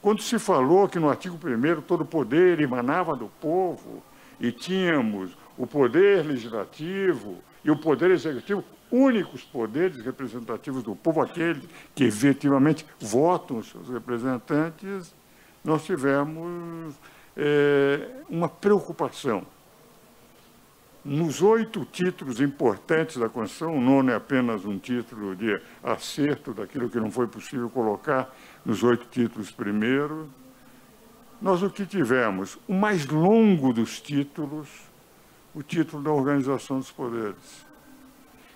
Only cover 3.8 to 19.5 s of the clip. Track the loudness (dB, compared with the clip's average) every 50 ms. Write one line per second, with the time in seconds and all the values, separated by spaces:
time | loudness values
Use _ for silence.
3.8 | -12 -16 -16 -16 -18 -20 -20 -20 -20 -20 -12 -4 -4 -4 -4 -4 -6 -4 -2 0
4.8 | 2 2 2 2 0 0 -2 -4 -8 -10 -12 -20 -20 -20 -10 -8 -8 -4 2 2
5.8 | 2 4 6 6 6 6 6 4 2 0 -4 -4 -6 -6 -6 -6 -8 -8 -10 -12
6.8 | -10 -8 -4 -2 0 0 0 -2 -6 -12 -14 -16 -18 -20 -20 -4 0 0 0 2
7.8 | 2 0 0 2 4 4 4 2 0 -4 -6 -6 -4 -4 -4 -4 -4 -10 -20 _
8.8 | _ 0 2 4 4 4 4 2 -2 -4 -8 -16 -18 -10 -6 -6 -6 -4 -2 -2
9.8 | -2 -2 -2 -6 -10 -10 -8 -8 -10 -10 -10 -10 -8 -8 -10 -8 -8 -8 -8 -6
10.8 | -6 -8 -10 -2 -2 0 0 0 -2 -2 -2 -4 -2 -2 -2 -4 -10 -18 -20 -20
11.8 | -20 -16 _ 2 2 2 2 4 4 4 4 4 2 2 4 6 4 4 4 0
12.8 | -4 -18 -16 _ -8 0 2 4 4 4 2 0 -2 -6 -8 -8 -8 -10 -16 -18
13.8 | -12 -10 -10 -10 -6 -6 -6 -4 -2 -4 -4 -4 -4 -2 -2 0 0 -2 -6 -12
14.8 | -10 -10 -10 -10 -10 -14 _ _ _ _ _ -20 -20 -20 _ _ _ -2 -2 -2
15.8 | 0 -4 -4 0 2 2 2 2 0 -2 -6 -10 -10 -10 -10 -10 -10 -12 -12 -12
16.8 | -14 -14 -16 -18 -20 -20 -20 -20 -20 _ _ -4 -2 0 2 4 4 4 4 4
17.8 | 4 2 2 -2 -4 -10 -14 -16 -12 -8 -4 -4 -4 -4 -4 -2 2 4 4 4
18.8 | 2 -4 -6 -4 -4 -4 -4 -4 -4 -2 -2 -2 -4 -10